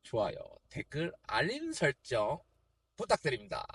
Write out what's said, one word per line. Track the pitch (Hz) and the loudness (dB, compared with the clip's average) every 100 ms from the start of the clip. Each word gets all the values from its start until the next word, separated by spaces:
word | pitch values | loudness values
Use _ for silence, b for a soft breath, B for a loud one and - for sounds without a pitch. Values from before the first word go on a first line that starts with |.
좋아요, | - 117 95 - - - _ | -2 0 0 -2 -12 -16 _
댓글, | - - 143 170 - - | -10 -6 -4 -4 -6 -2
알림 | 110 156 277 330 | 0 2 0 -4
설정 | 311 151 139 - 117 107 156 _ _ _ _ _ - | 2 2 2 0 2 2 0 _ _ _ _ _ -8
부탁드립니다. | 226 - 151 120 101 78 - | 2 4 4 -2 -4 -8 -8